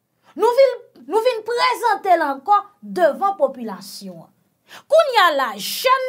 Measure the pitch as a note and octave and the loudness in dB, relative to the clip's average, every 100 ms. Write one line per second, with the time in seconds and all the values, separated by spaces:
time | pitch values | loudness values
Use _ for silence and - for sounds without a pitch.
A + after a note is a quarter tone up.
0 | _ _ _ - G#4+ A#4+ C5+ A#4+ - _ | _ _ _ -2 0 4 4 2 -10 _
1 | C4 G4 A#4 A4+ A4 A#4+ B4+ A4+ A4+ G4 | -6 -2 0 -2 -4 -2 -2 0 -2 -2
2 | G4+ E4+ D4+ C#4 - G4+ G4+ _ G#3 G3 | 2 2 0 -4 0 0 0 _ -12 0
3 | E4 C4+ G4 G4 C4+ B3+ A3+ F#3+ - - | 0 2 -2 0 -2 -4 -12 -12 -16 -18
4 | G3 E3+ D#3 _ _ _ _ - - D#5 | -18 -18 -20 _ _ _ _ -20 0 2
5 | D#5 A#4+ F4+ C#4+ B3+ G#3 G3 - B4+ C5 | 4 4 2 2 -2 -6 -10 -4 0 0